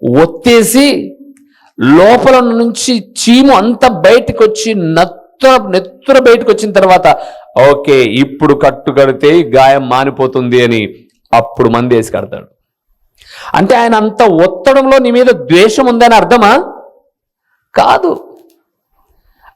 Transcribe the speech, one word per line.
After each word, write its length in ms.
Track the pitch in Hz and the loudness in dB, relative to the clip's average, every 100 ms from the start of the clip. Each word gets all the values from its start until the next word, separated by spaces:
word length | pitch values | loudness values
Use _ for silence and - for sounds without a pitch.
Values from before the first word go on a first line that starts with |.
| 127 127 | -2 0
ఒత్తేసి, 960 | 165 - 240 233 214 254 285 - 196 - - _ _ _ _ - | 0 -2 0 2 2 0 0 -2 -8 -16 -20 _ _ _ _ -4
లోపల 580 | 127 156 202 247 269 262 | 2 4 4 2 2 2
నుంచి 760 | 240 226 233 - - 233 - - | 0 -2 -4 -6 -6 -6 -8 -6
చీము 340 | - 247 269 | 0 2 4
అంతా 340 | 220 214 233 254 | 2 0 0 -2
బయటకు 560 | 185 185 233 247 233 | 2 2 2 0 -2
వచ్చి 300 | 214 214 233 | -2 -2 -6
నత్త-, 960 | 208 160 160 185 - _ - 262 254 202 | -6 -4 -2 -4 -6 _ -2 0 0 0
నెత్తుర 500 | 185 180 - - 262 | -6 -6 -8 0 2
బయటకు 320 | 240 233 240 | 4 2 0
వచ్చిన 200 | 202 214 | -4 -4
తర్వాత, 460 | 190 190 180 160 139 - - - - 135 | 0 2 2 2 -2 -6 -20 -8 0 2
ఓకే, 320 | 143 147 135 | 2 0 0
ఇప్పుడు 500 | 117 117 139 - 151 | 0 -2 -4 -2 -2
కట్టు 380 | 143 139 135 - | 0 0 -2 -4
కడితే 480 | 139 135 131 147 170 | 0 0 0 0 0
ఈ 40 | |
గాయం 460 | 147 135 135 139 131 | 0 2 2 0 -2
మానిపోతుంది 720 | 127 139 135 131 131 123 123 | -4 -4 -4 -4 -4 -2 0
అని 300 | 120 113 104 - _ _ _ | 0 -2 -6 -12 _ _ _
అప్పుడు 360 | 117 117 - 120 | -2 -2 -2 -2
మందు 240 | 117 123 | -2 -2
వేసి 180 | 117 110 | -2 -2
కడతాడు. 360 | 95 101 - - _ _ _ _ _ _ _ _ - - | -8 -10 -16 -20 _ _ _ _ _ _ _ _ -20 -6
అంటే 220 | - 190 240 | -4 0 0
ఆయన 200 | 233 220 | 0 0
అంత 280 | 214 208 | -2 0
ఒత్తడంలో 720 | 226 165 185 - - 269 269 269 | 0 2 0 -2 0 0 2 0
నీ 140 | 247 | 2
మీద 160 | 240 254 | 2 2
ద్వేషం 600 | 165 - 170 214 214 254 | 0 0 2 2 0 -2
ఉందని 280 | 233 240 220 | 2 2 2
అర్థమా? 580 | 170 240 208 269 - - - _ _ _ _ _ _ _ _ - | 2 2 2 0 -2 -14 -20 _ _ _ _ _ _ _ _ -2
కాదు. 560 | - - 359 - - - _ _ _ _ _ _ _ _ _ _ _ | 0 0 -2 -6 -12 -20 _ _ _ _ _ _ _ _ _ _ _